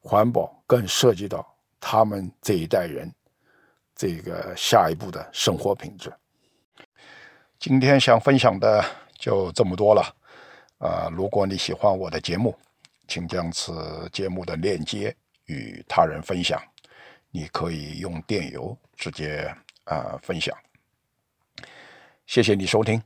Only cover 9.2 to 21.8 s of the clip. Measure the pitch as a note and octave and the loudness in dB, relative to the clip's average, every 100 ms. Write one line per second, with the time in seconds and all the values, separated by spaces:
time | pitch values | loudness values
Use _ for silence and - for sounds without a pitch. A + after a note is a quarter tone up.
9.2 | - G2 F#2 F2 G#2 F2+ G#2 G#2 - _ | -2 0 0 0 0 4 6 6 4 _
10.2 | _ - - - _ _ E2 E2+ E2 E2 | _ -20 -20 -20 _ _ -4 -2 -4 -4
11.2 | G2 G2+ G2 F#2+ - F2+ G#2 F#2+ F2+ - | -2 0 -2 -2 -6 0 0 0 -4 -6
12.2 | - F2 A2+ - _ _ _ _ _ - | -4 -2 -2 -4 _ _ _ _ _ -10
13.2 | E2+ F2+ E2+ - - E2 D#2+ D#2 E2+ - | -6 -6 -6 -8 -8 -10 -10 -12 -12 -8
14.2 | F#2+ F#2 E2+ E2 F#2+ F2+ D2+ G#2+ G#2 - | -6 -6 -8 -4 -2 -2 -6 -6 -8 -10
15.2 | _ _ - - A2 F#2 - - E2 D2+ | _ _ -12 -10 -10 -16 -4 0 0 -2
16.2 | - F#2 F2 - - _ _ _ - _ | -6 -4 -2 -4 -8 _ _ _ -20 _
17.2 | _ E2+ D2+ - E2 E2 D2 D#2 F#2 E2 | _ -10 -8 -8 -6 -6 -10 -10 -10 -10
18.2 | - G2+ - C2 B1 - _ - - - | -4 -4 -4 -10 -12 -12 _ -12 -12 -8
19.2 | D2+ D2+ D2+ - _ _ - D#2+ - - | -8 -6 -8 -12 _ _ -6 -6 -6 -10
20.2 | - - - - _ _ _ _ _ _ | -8 -6 -6 -8 _ _ _ _ _ _
21.2 | _ _ _ - - - | _ _ _ -20 -20 -20